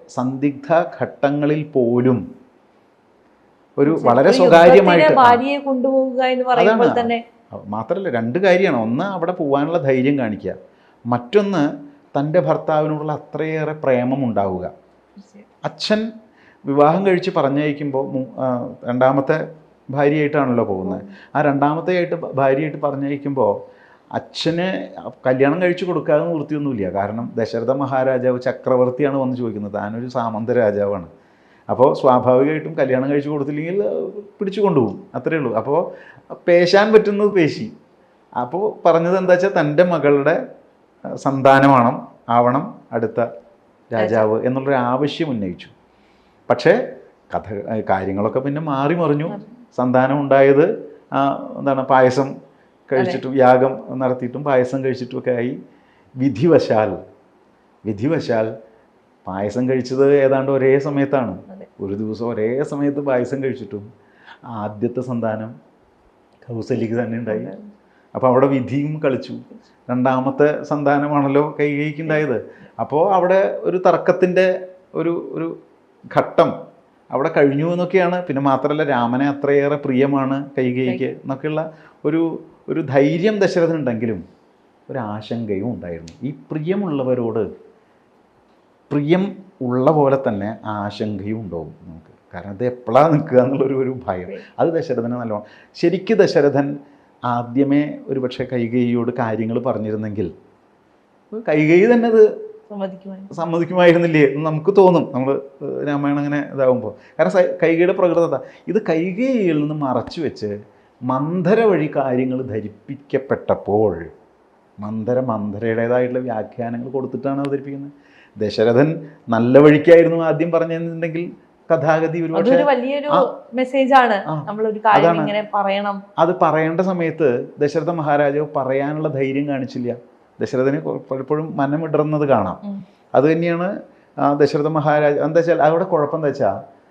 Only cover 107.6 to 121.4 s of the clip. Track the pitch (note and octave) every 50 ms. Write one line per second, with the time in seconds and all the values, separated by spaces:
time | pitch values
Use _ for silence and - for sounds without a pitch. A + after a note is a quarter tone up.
107.6 | E3+ D#3+ E3 E3 F3 F3+ F#3+ F#3+ F#3 F3 D#3+ E3 E3+ D#3 C#3 - - - - -
108.6 | - - F3 G#3+ G#3 - - D#3+ E3 F#3+ F3+ G3+ B3+ C4+ C4 A#3 G3 F3 D3+ D3+
109.6 | D3 D3+ D3+ D3+ C#3+ C3 B2 A#2+ - - - F3 D#3 A#2+ - - A2 G#2 G2+ G#2
110.6 | - - _ _ _ _ _ - B2 B2+ C3 C3+ C#3+ D3+ F3 F#3 E3+ F3+ G#3+ A3+
111.6 | A3+ G#3+ F#3 D3+ D#3 D3 - D3 C3+ C3+ B2+ B2 C3 C3 B2+ C3 A#2+ - G#2 A2
112.6 | G#2 G2+ - - _ - C#3 - - - - C3 - - A#2 - - - G2 -
113.6 | - - G2+ G#2+ A2 G2+ F2 E2+ E2 D#2 - - _ _ _ _ _ _ _ _
114.6 | _ _ _ - G#2 G#2+ A2 A2+ G#2+ A#2 B2 B2+ C3 A#2+ A2 G#2+ G#2 G#2 G2 G2+
115.6 | A#2 A2+ A2+ A2+ A#2 A#2 B2 B2+ B2+ B2 B2 B2+ B2+ B2 A2+ A2 G#2 - - -
116.6 | A#2 A#2 A#2 A#2+ B2 C3 B2 C3+ C3 B2+ - A#2 A#2+ C#3 C#3 C#3 C#3+ C#3 C#3 C#3
117.6 | C#3 C#3+ C#3 C#3 C#3 C#3+ - _ _ _ _ _ _ _ - G#2 G#2+ G#2 - -
118.6 | A2 A#2 A#2 B2 C#3+ D#3 E3 E3+ - - - - - - A2+ A2+ A#2+ A#2+ C3 C#3
119.6 | D3 D3+ D3 D3+ D3+ E3+ E3 E3+ E3 E3 E3 E3 E3 D#3+ D#3 D3+ E3 E3+ E3 E3
120.6 | E3 E3 E3 E3 E3+ E3+ E3 E3 E3 E3 D#3 E3+ F3 - - -